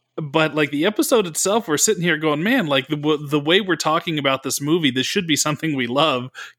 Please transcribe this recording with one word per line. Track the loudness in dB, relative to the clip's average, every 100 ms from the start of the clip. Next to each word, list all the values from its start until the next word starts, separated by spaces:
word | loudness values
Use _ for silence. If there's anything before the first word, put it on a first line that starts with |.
| _ -10
but, | -2 0 2 0
like, | -2
the | 0 0
episode | 0 2 2 0
itself, | -2 -2 -2 0
we're | 0
sitting | 0 0
here | 0 0
going, | 0 0
"Man, | 0 0 2
like, | 0 0
the | -2
w-, | 0 0 0
the | 0
way | 2 2
we're | 2 0
talking | 0 0 0 -2
about | 0 0
this | -2 -4
movie, | 0 2 2
this | 0 -2
should | -2 0
be | 0
something | 0 -2 -4 -2
we | 0
love," | 2 2 0 -4 -12 -18